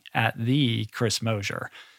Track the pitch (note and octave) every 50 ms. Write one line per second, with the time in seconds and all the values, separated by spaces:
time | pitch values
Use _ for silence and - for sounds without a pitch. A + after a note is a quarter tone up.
0 | - - - - A2+ A2 - - A2+ A#2+ C3 D3+ C#3 A#2 A#2 A2 G#2+ - - -
1 | B2 G#2 - - A2 A2+ A2 G2+ G2 - - G1+ - - - - - - -